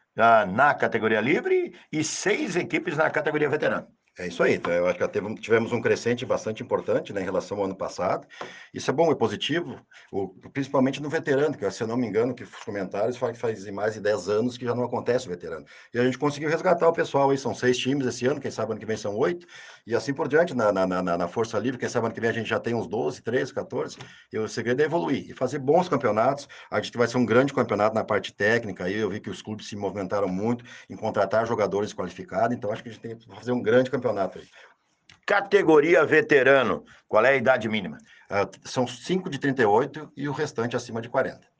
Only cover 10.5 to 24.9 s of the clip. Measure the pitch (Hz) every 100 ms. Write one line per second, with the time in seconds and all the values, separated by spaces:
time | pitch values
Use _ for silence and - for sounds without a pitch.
10.5 | - 135 139 131 139 147 160 151 139 151
11.5 | 127 101 - 110 120 117 104 127 120 98
12.5 | - - 104 92 101 113 123 127 139 117
13.5 | 104 101 98 107 107 101 104 90 104 123
14.5 | 123 123 117 117 113 110 120 90 87 82
15.5 | 78 76 - - 120 123 127 147 143 156
16.5 | 160 185 170 165 165 151 143 139 139 123
17.5 | 101 127 123 127 143 127 113 123 147 123
18.5 | 98 110 107 107 107 107 104 160 175 -
19.5 | - - - - 113 143 139 151 151 180
20.5 | 127 104 95 95 90 92 87 87 - 110
21.5 | 104 113 123 110 123 113 110 113 110 110
22.5 | 110 117 117 87 104 143 - - 127 139
23.5 | - 90 135 156 - - - _ 110 107
24.5 | - 113 127 156